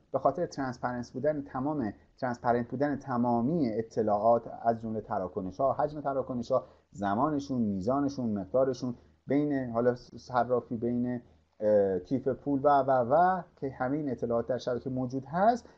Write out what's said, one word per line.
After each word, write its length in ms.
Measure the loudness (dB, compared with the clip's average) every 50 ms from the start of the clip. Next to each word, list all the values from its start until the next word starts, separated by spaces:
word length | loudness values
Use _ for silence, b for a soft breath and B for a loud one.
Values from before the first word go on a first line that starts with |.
| _ _
به 80 | -2 2
خاطر 260 | 2 2 2 0 -2
ترانسپرنس 680 | -4 -4 -4 -4 -4 -4 -4 -4 -4 -4 -4 -8 -8
بودن 300 | -6 -2 -2 0 0 -2
تمام، 520 | -4 -6 -6 -4 -2 -2 -2 -2 -2 -4 -4 b b b b
ترانسپرنت 500 | -6 -6 -6 -4 -2 0 2 2 2 0
بودن 280 | -2 -2 -2 0 0 -2
تمامی 760 | -4 -6 -4 -2 0 2 2 2 2 2 2 2 0 0 0 0
اطلاعات، 720 | -2 -4 -4 -2 0 2 2 2 4 6 6 4 4 2 -2 -10 -4
از 200 | 0 0 0 0
جمله 200 | -2 -6 -6 -6
تراکنش‌ها، 720 | -6 -4 -4 -4 -4 -4 -6 -6 -6 -6 -4 -2 0 0 0
حجم 280 | 0 -2 -2 -2 -4
تراکنش‌ها، 640 | -6 -4 -2 -4 -4 -4 -4 -6 -2 0 0 0 0 B B B B B
زمانشون، 680 | B -4 -2 0 0 2 0 0 0 -2 -2 -2 -2 0
میزانشون، 680 | 0 0 0 -2 -2 0 0 0 0 -2 -2 -4 -4 -2 -2 -4
مقدارشون، 560 | -4 -2 0 2 2 2 0 -2 -4 -8 -8 b b b b b b
بین 420 | 0 0 0 2 0 0 -2 -2 -2
حالا 260 | 0 2 2 2 2
صرافی، 800 | 0 -4 -16 -20 -18 -10 -2 0 0 2 2 0 -2 -2 -2 -6
بین، 440 | -4 -2 -2 0 0 -2 -2 -4 -6 -8 b b b b b b -2
اه، 400 | 2 4 6 6 6 4 2 0
کیف 280 | -2 -2 -2 -2 0
پول 320 | -2 -4 -2 -2 -2 0 2 4
و، 40 |
و، 240 | 4 6 4 4 4
و، 520 | 2 2 2 4 4 4 4 4 2 0 -4 -10 _
که 140 | -8 -8 -8
همه 280 | -4 -4 -2 -2 -2
این 120 | -2 -2 -4
اطلاعات 380 | -4 -4 -2 0 0 0 0
در 100 | -2 -4
شبکه 320 | -4 -2 -4 -4 -4 -4 -4
موجود 360 | -4 -4 -4 -4 -4 -8 -8
هست، 440 | -4 -2 2 2 2 2 0 -2 b b